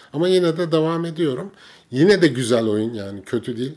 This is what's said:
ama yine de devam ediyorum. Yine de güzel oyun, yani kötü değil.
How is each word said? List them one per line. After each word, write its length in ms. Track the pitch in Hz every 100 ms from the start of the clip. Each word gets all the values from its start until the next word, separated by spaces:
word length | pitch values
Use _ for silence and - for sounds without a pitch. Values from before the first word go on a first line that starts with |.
| -
ama 140 | 147 180
yine 300 | 185 170 160
de 140 | 170
devam 340 | 160 160 165 170
ediyorum. 460 | 160 156 127 196 - - - -
Yine 300 | 127 180 190
de 60 | 165
güzel 380 | 127 117 120 110
oyun, 280 | 104 110
yani 300 | 113 98 101
kötü 340 | - 117 - 117
değil. 180 | 131